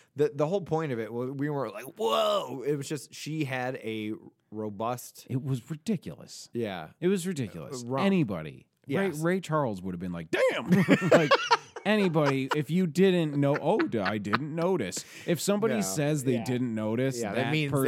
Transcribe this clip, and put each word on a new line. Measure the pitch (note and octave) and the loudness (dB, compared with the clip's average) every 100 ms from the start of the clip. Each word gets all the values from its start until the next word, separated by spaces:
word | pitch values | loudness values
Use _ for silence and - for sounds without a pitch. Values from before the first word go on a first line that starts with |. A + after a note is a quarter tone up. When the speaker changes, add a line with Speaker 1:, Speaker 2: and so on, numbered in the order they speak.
| _ B2+ | _ -2
Speaker 1:
the, | D3 | -2
the | C#3 D3+ | 0 -2
whole | G3 | -2
point | E3 D#3 D#3 | -2 -2 -2
of | A#2 | -4
it, | G#2+ | -4
wa-, | A#2 B2+ | -6 -6
we | C#3 D3 | -4 -4
weren't | C#3+ A2+ | -2 -4
like, | G2+ B2+ - | -8 -12 -4
"Whoa!" | A3+ - G#3+ - - C3 A#2+ | 0 2 2 0 -2 -4 -2
It | D3 | -2
was | C3+ | -4
just, | D3+ - | -8 -8
she | - D3+ D#3 C#3 | -12 -8 -4 -4
had | C3 B2+ C3 | -2 -4 -6
a | A2 A2 G#2+ G#2+ - - _ | -6 -6 -6 -8 -12 -20 _
robust | G#2+ G#2+ G2+ A2+ B2 - - - | -8 -8 -4 -4 -4 -10 -18 -8
Speaker 2:
It | C3 | -6
was | C3+ C3 - | -4 -6 -6
ridiculous. | D#3 - G3+ - D2 - - - | -8 -4 -4 -4 -14 -16 -18 -10
Speaker 1:
Yeah. | A#2 A2 F#2 D#2 - | -6 -4 -6 -10 -4
Speaker 2:
It | E3+ | 0
was | G3+ E3+ | 0 -2
ridiculous. | D#3 G#2+ F2 - B2+ | -4 -6 -8 -10 -10
Speaker 1:
Uh, | A#2+ | -4
wrong. | C3 G3 | 0 2
Speaker 2:
Anybody. | F#3+ A#2+ F2+ D#2 C2 - _ - | 4 2 -2 -6 -12 -20 _ -4
Ray, | C#3 G3 | -2 0
Speaker 1:
Yes. | D3+ | 0
Speaker 2:
Ray | E3 F#3+ | 0 0
Charles | E3+ D#3 C3 G2 | 0 0 0 -2
would | F#2 F2 | -6 -6
have | |
been | F2+ | -6
like, | E2+ E2 | -8 -4
"Damn!" | - C5 F3 B2 | 2 2 0 4
<laughs> | F#3 F3 C#4 F3+ | 4 6 4 6
Like, | A3 D3+ - C6+ A4+ - - - | 6 6 2 4 0 0 -6 0
anybody, | G#3+ G3 D#3+ D3 C3+ C3 D3+ | 2 4 4 2 2 0 -2
if | C#3+ | 0
you | E3+ F3+ | 2 2
didn't | C#3 F#3+ F3+ D#3 C#3+ | 6 6 6 2 2
know, | C#3 D3 | 4 4
"Oh, | D3+ A3+ | 2 2
d-, | A3 A#2+ | 2 0
I | F#2 G#2+ | 0 0
didn't | G2+ A#2 D3+ | 0 0 0
notice." | D#3+ E3+ F#3 F#2 - - - - | -2 0 0 -2 -6 -10 -8 -2
If | E3 | 0
somebody | - G#3 A3 G#2+ | 0 0 2 0
Speaker 1:
No. | |
Speaker 2:
says | G2 D#3+ D3 D3+ | 0 0 0 2
they | C3 | 2
Speaker 1:
Yeah. | A#2 | 0
Speaker 2:
didn't | A2+ B2 B2 A2 | 0 0 0 -2
notice, | G#2+ A2+ C3 B2 | 0 0 0 -2
Speaker 1:
Yeah, | G#2+ | -2
that | G#2+ A#2 | -2 0
Speaker 2:
that | |
Speaker 1:
means | D#3 C#3+ | 0 2
they | C#3 | 2